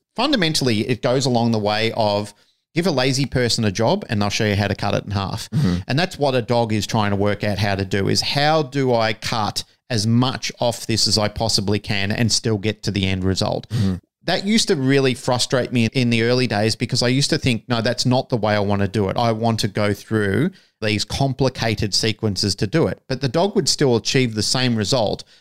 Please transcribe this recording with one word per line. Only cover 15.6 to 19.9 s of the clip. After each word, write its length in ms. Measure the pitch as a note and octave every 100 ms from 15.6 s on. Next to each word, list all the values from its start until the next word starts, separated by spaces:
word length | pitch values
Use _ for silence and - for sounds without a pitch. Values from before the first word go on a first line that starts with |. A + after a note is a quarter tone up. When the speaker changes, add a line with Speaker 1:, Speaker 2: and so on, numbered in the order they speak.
| A#2+
Speaker 1:
me 160 | B2 A2+
in 180 | C3+ A#2+
the 100 | A#2
early 240 | A#2 B2+ B2+
days 300 | G#2 A2 A2
because 260 | A#2+ A#2+
I 60 | B2
used 240 | C3 C#3+
to 80 | D#3
think, 240 | C#3+ A2+ -
"No, 140 | A#2+
that's 240 | A#2 A#2 B2+
not 240 | B2+ -
the 80 | A#2+
way 160 | G#2
I 60 | G#2
want 220 | G2+ G2+
to 40 | G2
do 220 | G#2+ F#2+
it. 80 | F#2+
I 140 | A#2
want 280 | A2 A2+ A2
to 60 | G#2
go 240 | G#2+ G#2